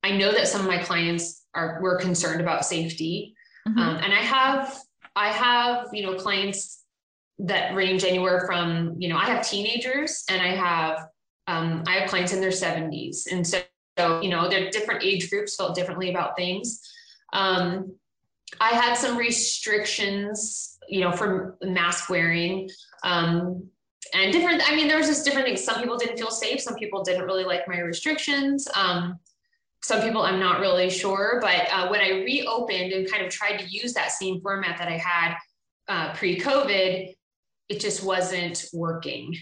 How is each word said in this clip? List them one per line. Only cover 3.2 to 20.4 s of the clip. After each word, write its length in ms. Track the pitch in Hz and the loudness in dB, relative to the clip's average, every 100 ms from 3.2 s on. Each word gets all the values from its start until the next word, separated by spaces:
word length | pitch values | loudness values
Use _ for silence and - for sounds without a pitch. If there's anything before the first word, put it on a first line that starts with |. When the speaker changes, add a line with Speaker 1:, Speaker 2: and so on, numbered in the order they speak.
| - _ - - - | -6 _ -20 -12 -2
Speaker 2:
Mm-hmm. 120 | 220 | 2
Speaker 1:
Um, 180 | 226 160 | 2 2
and 160 | 196 | 2
I 80 | 202 | 2
have, 580 | 233 262 262 277 269 - - _ - - | 4 4 4 2 -2 -8 -16 _ -8 -2
I 120 | 208 | 0
have, 600 | 220 247 240 247 240 240 | 2 4 4 4 0 -2
you 100 | 208 | -6
know, 100 | 196 | -4
clients 680 | 185 208 196 196 196 - - _ _ _ _ _ _ | -2 0 0 0 -4 -8 -14 _ _ _ _ _ _
that 340 | 190 190 180 | -2 0 0
range 300 | 190 190 185 | 0 2 2
anywhere 400 | 185 185 185 180 180 | 2 2 4 2 2
from, 480 | 175 170 165 165 165 | 0 0 0 -2 -2
you 100 | 180 | -2
know, 80 | 165 | 0
I 80 | |
have 200 | 202 233 - | 2 0 0
teenagers 760 | 202 208 233 247 269 302 - - | -2 -2 -2 -2 -2 -2 -4 -2
and 140 | 185 | 0
I 120 | 180 | 0
have, 520 | 185 180 170 160 160 160 _ _ _ - | 0 2 2 0 -2 -8 _ _ _ -4
um, 360 | 165 165 165 165 | -2 0 -2 0
I 80 | |
have 160 | 185 - | 0 2
clients 220 | 185 180 | 0 0
in 80 | 190 | 0
their 120 | 190 | 0
seventies. 760 | 185 175 160 160 - - - - | 0 0 -2 -2 -6 -8 -8 -4
And 140 | 180 170 | -2 0
so, 160 | 185 180 _ _ - | -2 -4 _ _ 0
so, 220 | 175 165 | 2 2
you 80 | 190 | 0
know, 200 | 175 175 | 0 2
the 220 | 190 190 | 2 0
different 320 | 214 214 - | -2 -2 -2
age 280 | 190 196 170 | 0 0 0
groups 260 | 202 208 - | -2 -2 -4
felt 180 | 185 | -2
differently 360 | 170 180 165 185 | -2 -4 -2 -2
about 260 | 175 160 - | -2 -2 -2
things. 440 | 180 190 240 - - - - - _ | -2 -2 -4 -10 -14 -20 -20 -20 _
Um, 640 | 196 190 185 175 185 190 - _ _ _ _ - - | 0 2 2 2 -2 -6 -12 _ _ _ _ -20 0
I 100 | 226 | 4
had 240 | 233 240 | 4 4
some 220 | 240 262 240 | 2 0 0
restrictions, 1600 | 233 233 - - 214 208 208 - 202 202 202 214 | 0 0 0 -2 0 0 0 -2 0 -2 -4 -4